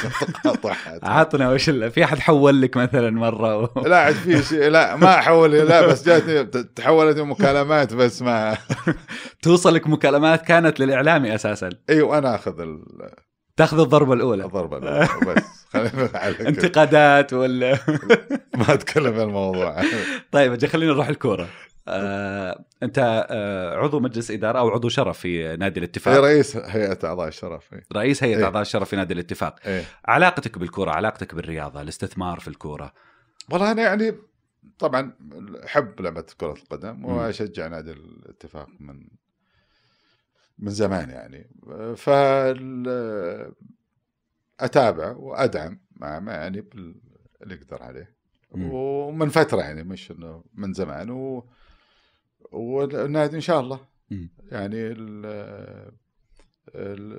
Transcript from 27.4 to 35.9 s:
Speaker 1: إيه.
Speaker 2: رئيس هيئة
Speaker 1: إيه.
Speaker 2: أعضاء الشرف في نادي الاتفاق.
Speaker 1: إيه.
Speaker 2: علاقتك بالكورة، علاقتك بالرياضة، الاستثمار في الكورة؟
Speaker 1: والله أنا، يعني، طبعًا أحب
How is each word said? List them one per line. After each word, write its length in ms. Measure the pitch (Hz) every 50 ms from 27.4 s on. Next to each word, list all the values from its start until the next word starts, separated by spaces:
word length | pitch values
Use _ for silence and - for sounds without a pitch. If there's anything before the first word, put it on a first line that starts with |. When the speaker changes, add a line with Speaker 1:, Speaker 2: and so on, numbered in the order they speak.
| - 90 82 78 _ _ -
Speaker 1:
إيه. 80 | 95 - -
Speaker 2:
رئيس 320 | - 104 104 135 143 - 131
هيئة 120 | 120 110
Speaker 1:
إيه. 80 | 107 104
Speaker 2:
أعضاء 180 | 98 92 107
الشرف 260 | 104 - - 107 98 -
في 80 | 104
نادي 180 | 98 95 85 95
الاتفاق. 440 | 87 87 - 95 - 98 78 - _ -
Speaker 1:
إيه. 180 | 104 95 92 80 - - _ -
Speaker 2:
علاقتك 540 | - 117 143 180 185 - - - 131 110 95
بالكورة، 320 | 87 82 - 98 95 85
علاقتك 440 | 76 78 95 107 - - 95 - -
بالرياضة، 480 | 82 82 80 80 78 73 71 - 71
الاستثمار 580 | 73 76 - - - - - 95 92 90 87 82
في 80 | - 85
الكورة؟ 440 | 76 - - 78 73 73 71 69 _ _ _ _ _ _ _ _ _ _ - -
Speaker 1:
والله 220 | 165 180 202 214
أنا، 100 | 226 214
يعني، 320 | 226 202 190 208 220 220 214 - - _ _ _ _ _ _ _ _ 71 _ -
طبعًا 340 | 165 151 127 131 139 127 - _ - 76 71 - - - - - -
أحب 360 | - - 147 135 101